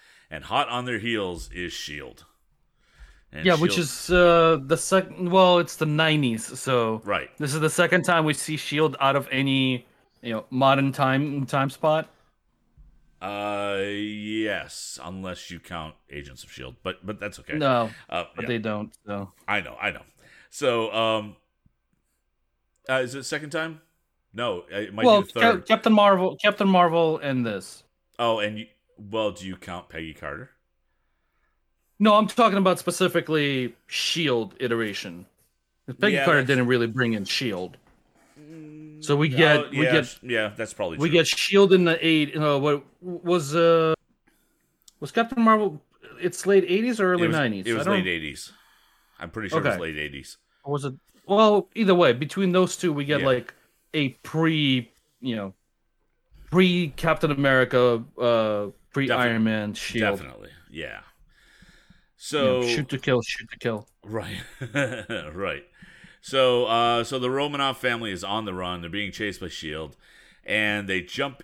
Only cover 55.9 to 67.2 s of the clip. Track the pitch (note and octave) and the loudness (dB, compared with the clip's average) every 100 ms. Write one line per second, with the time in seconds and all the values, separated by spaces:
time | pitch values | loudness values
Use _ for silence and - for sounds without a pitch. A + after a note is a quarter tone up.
55.9 | _ _ _ _ - - F3 F#3 F3 D#3+ | _ _ _ _ -20 0 4 4 2 -2
56.9 | - E3 D#3+ D3+ C#3 C#3 C3 B2 B2+ B2 | -2 0 2 0 2 4 4 4 4 4
57.9 | A#2 A#2+ - A#2+ A2+ G#2+ G#2 G2+ - _ | 2 -4 -2 2 2 2 -2 -4 -12 _
58.9 | B2+ B2+ B2 A#2+ A2+ A2 G#2+ G#2 G#2 - | -4 0 2 2 2 0 0 -4 -8 -8
59.9 | A#2 G#2 F#2+ C#2 G#1+ G1+ - _ D#2 C2+ | -2 -2 -2 -8 -18 -20 -20 _ -12 -12
60.9 | G1+ - _ _ _ _ _ _ _ _ | -14 -20 _ _ _ _ _ _ _ _
61.9 | _ _ _ - D3+ C3 B2+ A#2+ A#2 C3+ | _ _ _ -6 0 2 2 0 -2 -4
62.9 | C3+ - B2 - - A2+ - A#2+ G#2+ - | -4 0 0 0 -8 -12 -8 -6 -6 -10
63.9 | _ G2+ A2 G#2 F#2 - - B2+ C#3 B2+ | _ -10 -8 -8 -10 -12 -14 -8 -4 -4
64.9 | A#2+ G2+ G#2+ D2+ F2 F#2+ C#2+ - _ - | -6 -8 -10 -10 -8 -6 -8 -12 _ -20
65.9 | - - _ - C3+ B2+ B2 A2+ A#2 A#2 | -20 -20 _ -4 2 4 4 2 2 2
66.9 | A#2+ A2+ C3 | 2 -2 -4